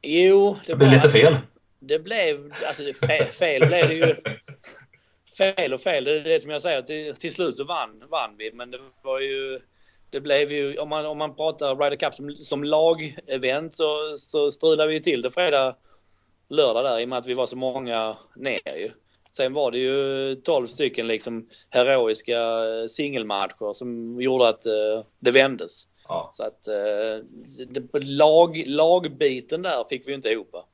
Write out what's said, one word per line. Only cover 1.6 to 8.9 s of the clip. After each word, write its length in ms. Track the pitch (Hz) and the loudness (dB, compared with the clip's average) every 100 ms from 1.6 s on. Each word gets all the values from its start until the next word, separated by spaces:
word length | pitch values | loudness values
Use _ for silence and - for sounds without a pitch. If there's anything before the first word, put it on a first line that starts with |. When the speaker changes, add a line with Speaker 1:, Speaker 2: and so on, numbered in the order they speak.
| _ _ | _ _
Speaker 1:
Det 200 | 135 156 | -4 -4
blev... 540 | 170 220 170 143 147 143 - | -2 -2 0 -2 -8 -8 -8
Alltså, 160 | 147 | -6
det 100 | 143 | -10
fe-, 320 | 135 131 147 139 | -4 -2 0 0
fel 420 | - 175 135 147 | 0 0 4 4
blev 200 | 175 160 | 4 2
det 60 | |
ju. 220 | 160 160 156 | 2 0 0
Speaker 2:
<laughs> 60 | - - - 139 - - _ _ _ _ _ - | -6 -12 -18 -20 -20 -20 _ _ _ _ _ -2
Speaker 1:
Fel 360 | 190 190 147 | -2 0 -4
och 80 | 131 | -2
fel, 220 | 190 151 | -2 -2
det 80 | 135 151 | 0 -2
är 60 | |
det 160 | 156 160 | 0 -2
som 100 | 143 | -2
jag 100 | 151 | -6
säger. 200 | 170 139 | -4 -4
Till, 340 | 127 156 151 143 | -4 -10 -10 -10
till 180 | 175 | -12
slut 240 | - 170 123 | -4 -4 -4
så 60 | |
vann, 400 | 143 170 117 107 135 | -6 -6 -6 -12 -8
vann 260 | 156 113 104 | -6 -6 -8
vi, 140 | 107 | -12
men 180 | 117 123 | -12 -16
det 60 | 127 135 | -16 -18